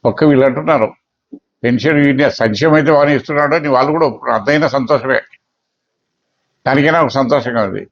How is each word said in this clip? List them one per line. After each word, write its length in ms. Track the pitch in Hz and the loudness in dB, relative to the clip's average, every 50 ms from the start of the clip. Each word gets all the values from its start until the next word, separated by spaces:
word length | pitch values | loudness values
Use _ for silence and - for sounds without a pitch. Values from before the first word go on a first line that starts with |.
| - 120 | -2 -4
ఒక్క 160 | 107 - 156 151 | 0 2 2 4
వీళ్ళు 140 | 143 131 135 135 | 4 4 2 2
అంటున్నారు, 400 | 123 147 156 165 156 131 110 104 - _ _ _ _ _ _ _ - - _ _ _ _ - | 0 -2 -2 0 0 0 0 -2 -4 _ _ _ _ _ _ _ -20 -20 _ _ _ _ -2
పెన్షన్ 360 | 120 123 117 - 151 156 147 143 | -2 -2 0 0 0 2 2 2
వీడియో 220 | 143 139 131 147 127 - - | 2 2 2 0 0 0 0
సంక్షేమం 360 | 117 113 104 98 147 160 156 156 | -2 -2 0 0 0 2 2 2
అయితే 120 | - 147 156 | 2 2 2
బాగానే 160 | 143 147 147 147 127 | 2 2 2 0 -2
ఇస్తున్నాడు 360 | - - 151 143 147 143 151 165 | -2 -4 -2 -2 0 0 -2 -2
అని 100 | 147 147 135 | -2 0 0
వాళ్ళు 140 | 127 131 143 151 | 0 0 0 0
కూడా 100 | 165 165 135 | 0 0 -2
ఒప్పుకున్నారు. 320 | 110 - - 123 117 110 | -2 -4 -4 -4 -4 -2
అదైనా 260 | 101 139 147 151 156 147 - | 0 0 0 0 0 0 -2
సంతోషమే, 440 | 139 127 113 147 127 127 131 127 - - _ _ _ _ _ _ _ _ _ _ _ _ _ _ _ _ _ _ _ _ _ _ _ _ _ _ _ _ | -4 0 0 -2 -2 0 -2 -2 -4 -4 _ _ _ _ _ _ _ _ _ _ _ _ _ _ _ _ _ _ _ _ _ _ _ _ _ _ _ _
దానికైనా 340 | 131 135 143 143 156 160 170 156 | -2 0 2 2 2 2 2 0
ఒక 60 | 123 117 135 | 0 0 -2
సంతోషంగా 420 | 135 120 139 139 - 123 120 117 107 98 | -2 0 0 -2 -2 -4 -4 -4 -4 -4
ఉంది. 140 | 95 101 - _ | -6 -10 -12 _